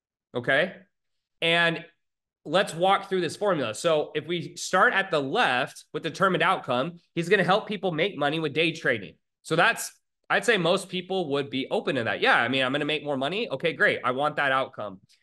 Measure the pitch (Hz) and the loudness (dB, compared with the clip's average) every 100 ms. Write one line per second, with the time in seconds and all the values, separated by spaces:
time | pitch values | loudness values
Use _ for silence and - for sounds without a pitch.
0 | _ _ _ 123 131 135 185 - - _ | _ _ _ -4 2 2 2 -4 -20 _
1 | _ _ _ _ 165 170 170 165 - _ | _ _ _ _ 2 4 2 0 -8 _
2 | _ _ _ _ 156 175 190 160 190 190 | _ _ _ _ -2 0 0 2 2 2
3 | - 185 160 - 208 165 113 107 170 160 | 2 -2 -2 -2 0 0 -2 -2 2 2
4 | - 156 151 175 139 - - 185 240 190 | 0 -6 -4 -6 -6 -10 0 4 4 2
5 | 185 156 135 208 180 127 156 - - 156 | 0 -2 0 0 2 2 -2 -8 -12 -8
6 | 160 - 190 170 170 180 - 123 160 170 | -6 0 2 4 2 0 0 -2 -2 -8
7 | _ 165 170 202 170 208 202 202 185 156 | _ -6 2 2 4 2 0 -4 -2 0
8 | 196 143 143 160 156 151 165 160 147 113 | -2 0 -2 0 -2 0 -2 0 -2 -2
9 | 80 - _ _ - 160 214 - - - | -6 -18 _ _ -2 2 2 0 -8 -14
10 | _ _ - 190 196 208 165 190 185 185 | _ _ -2 0 2 2 2 0 -2 -8
11 | 180 190 151 139 127 131 - 196 185 135 | -4 -4 0 -2 -2 -6 -2 -2 -2 -2
12 | 113 98 247 170 120 135 127 143 147 151 | -2 0 2 2 2 0 0 0 -2 -4
13 | 147 135 139 202 226 135 165 165 202 107 | -4 -4 -4 -4 -6 -4 -4 0 0 0
14 | 123 127 147 143 139 135 127 - 104 95 | -2 -2 -2 0 0 0 -2 -8 -12 -12
15 | _ _ | _ _